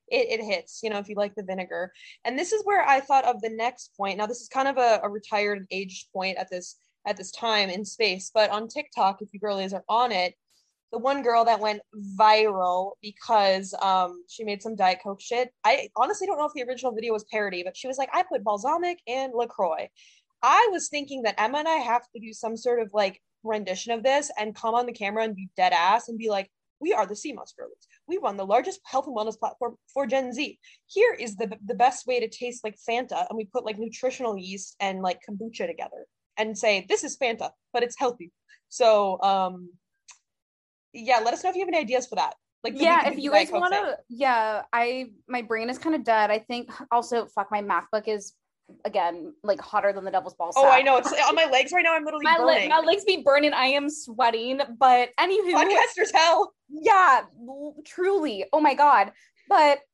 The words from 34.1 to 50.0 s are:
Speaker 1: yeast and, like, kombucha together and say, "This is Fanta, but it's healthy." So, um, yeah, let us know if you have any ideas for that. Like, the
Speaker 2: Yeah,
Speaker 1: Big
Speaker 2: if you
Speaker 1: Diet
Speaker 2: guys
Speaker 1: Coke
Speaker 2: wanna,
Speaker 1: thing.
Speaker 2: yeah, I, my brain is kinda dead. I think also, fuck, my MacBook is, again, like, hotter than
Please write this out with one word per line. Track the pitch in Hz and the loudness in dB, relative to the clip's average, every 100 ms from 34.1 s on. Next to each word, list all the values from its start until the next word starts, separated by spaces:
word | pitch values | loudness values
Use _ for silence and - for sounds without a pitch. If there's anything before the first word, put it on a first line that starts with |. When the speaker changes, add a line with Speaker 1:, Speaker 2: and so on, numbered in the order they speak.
| 254 240 196 | -4 -6 -6
Speaker 1:
yeast | 185 196 - - | -10 -14 -14 -6
and, | 202 190 | -6 -2
like, | 185 180 - | -4 -4 -8
kombucha | 202 226 226 185 | -12 -10 -8 -8
together | 160 - - - _ _ - | -8 -12 -14 -20 _ _ -8
and | 220 214 | -6 -2
say, | 226 196 185 | 0 0 0
"This | 415 | -4
is | 285 - | -4 -4
Fanta, | 247 226 - _ _ | -4 -4 -8 _ _
but | 247 | -2
it's | 240 - | -2 -2
healthy." | 254 240 165 _ _ _ _ | -4 -4 -12 _ _ _ _
So, | - 233 214 202 185 | 2 6 6 4 0
um, | 196 196 185 180 180 180 _ _ _ - _ _ _ _ _ _ _ | 0 2 0 -6 -16 _ _ _ _ -20 _ _ _ _ _ _ _
yeah, | 233 226 240 | -8 2 2
let | 220 | 2
us | 330 | 0
know | 370 | -2
if | 359 | -2
you | |
have | 370 | -2
any | 349 | -2
ideas | 240 247 247 | 0 -2 -2
for | 185 | -4
that. | 156 - _ _ | -4 -4 _ _
Like, | 226 226 | -8 2
the | |
Speaker 2:
Yeah, | 320 330 | 4 4
Speaker 1:
Big | 277 | 2
Speaker 2:
if | 277 | -2
you | 285 | 2
Speaker 1:
Diet | - 359 | 2 4
Speaker 2:
guys | |
Speaker 1:
Coke | 349 | 0
Speaker 2:
wanna, | 359 392 370 | 0 0 -2
Speaker 1:
thing. | 233 - | -6 -10
Speaker 2:
yeah, | 233 269 233 220 214 - | -2 2 2 0 -2 -4
I, | 233 240 254 247 202 - | -2 -2 -2 -8 -16 -8
my | 247 | -8
brain | 220 220 233 | -4 -4 -4
is | 254 | -4
kinda | 330 311 | -2 -2
dead. | 226 220 208 | 2 4 4
I | 214 | 0
think | - 240 240 - - | -2 -10 -10 -12 -2
also, | 240 240 233 208 | 0 0 -4 -4
fuck, | - 196 | -6 -4
my | 208 | -4
MacBook | 202 175 - 220 214 | -2 -2 -2 -4 -4
is, | 214 - _ _ _ _ - | -6 -8 _ _ _ _ -10
again, | 208 208 175 170 156 - | -4 -2 -2 -2 -12 -8
like, | 208 196 | -2 -2
hotter | - 214 202 | -2 -2 0
than | 196 | -2